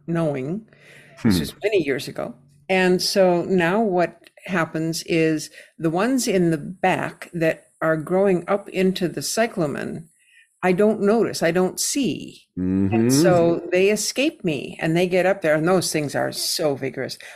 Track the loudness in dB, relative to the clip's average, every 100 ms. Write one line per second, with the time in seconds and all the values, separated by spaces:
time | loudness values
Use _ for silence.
0 | -6 -2 -2 -2 -4 -8 -10 -20 -20 -20
1 | -20 -4 0 2 0 -4 -2 0 0 -2
2 | -6 -8 -10 -10 _ _ -2 2 2 2
3 | 2 4 4 4 2 2 2 2 2 0
4 | 0 -4 -20 _ -6 -2 -2 -2 -4 -4
5 | -2 0 2 0 -4 -16 -20 -6 -2 0
6 | 0 0 2 2 2 0 -4 -4 0 0
7 | -4 -10 -12 -2 -2 -2 _ -4 -2 0
8 | 0 0 2 2 0 -4 -4 0 0 0
9 | -2 -4 -4 -2 -2 -2 -4 -4 -6 -10
10 | -14 _ _ _ _ _ 0 2 2 2
11 | 2 2 0 0 0 2 0 -2 -4 -2
12 | -2 -4 -8 -18 _ -6 -2 0 2 2
13 | 4 4 4 4 4 0 0 2 2 0
14 | -2 -2 -2 -2 -4 -4 -6 -6 -2 0
15 | 2 2 2 0 0 2 2 2 0 -2
16 | -4 -4 -4 -4 -6 -2 -2 -2 -6 -6
17 | -8 -10 -18